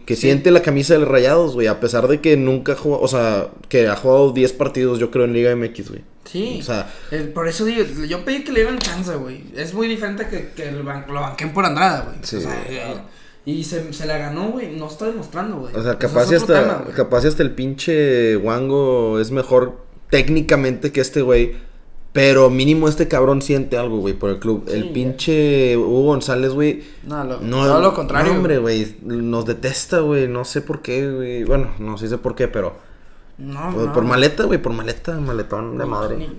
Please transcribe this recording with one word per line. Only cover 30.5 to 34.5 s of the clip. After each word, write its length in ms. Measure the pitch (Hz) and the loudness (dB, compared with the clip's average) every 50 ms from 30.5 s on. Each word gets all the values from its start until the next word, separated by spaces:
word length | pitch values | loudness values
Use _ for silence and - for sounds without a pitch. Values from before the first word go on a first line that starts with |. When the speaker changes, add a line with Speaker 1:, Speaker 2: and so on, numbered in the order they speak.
| - 147 | -6 -6
Speaker 1:
por 200 | 139 - 156 147 | -6 -6 -8 -8
qué, 280 | - - 123 131 139 139 | -6 -4 -4 -2 -2 -2
güey. 340 | 135 131 127 123 123 120 113 | -4 -6 -6 -6 -6 -4 0
Bueno, 240 | 107 131 117 - 107 101 95 | 2 2 2 2 0 -2 -4
no, 180 | 107 107 107 101 | -6 -8 -8 -6
sí 120 | 110 110 | -4 -4
sé 80 | 113 120 | -4 -4
por 180 | - 127 117 | -4 -6 -2
qué, 120 | - 131 117 | -2 -2 -2
pero 260 | - 113 95 85 82 - - - - - - - - - - - - - | 0 -2 -4 -4 -6 -10 -20 -20 -20 -20 -20 -20 -20 -20 -20 -20 -18 -16
Speaker 2:
No, 340 | 135 139 139 139 156 180 | -14 -12 -10 -8 -8 -6
Speaker 1:
por, 120 | 180 110 117 - | -4 -2 -2 0
Speaker 2:
no. 60 | 143 | 0
Speaker 1:
por 100 | 131 113 | 0 0
maleta, 420 | 123 123 127 131 151 147 - - | 2 2 4 4 2 2 2 0
güey, 140 | 208 | 0